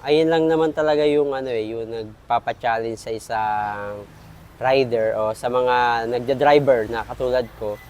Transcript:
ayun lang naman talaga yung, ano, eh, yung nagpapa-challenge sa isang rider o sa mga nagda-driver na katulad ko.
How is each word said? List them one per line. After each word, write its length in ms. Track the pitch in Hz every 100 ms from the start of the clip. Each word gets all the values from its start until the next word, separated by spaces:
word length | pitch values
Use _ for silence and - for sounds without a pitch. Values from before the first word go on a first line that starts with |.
| 143
ayun 240 | 151 160
lang 160 | 165 160
naman 240 | 160 160
talaga 320 | 151 156 147
yung, 320 | 151 147 143 135
ano, 160 | 131
eh, 160 | 117 110
yung 160 | 113
nagpapa-challenge 1160 | 113 113 110 107 - 120 - 117 123 113 113 110
sa 120 | -
isang 960 | 113 - 113 110 107 104 104 101 104 101 - - - - -
rider 640 | 127 135 127 117 110 110
o 160 | 107 110
sa 160 | 123
mga 560 | 123 127 123 120 117 113
nagda-driver 760 | 123 123 131 143 147 139 123 107
na 160 | 113
katulad 400 | 104 123 127 127 117 -
ko. 160 | 107 104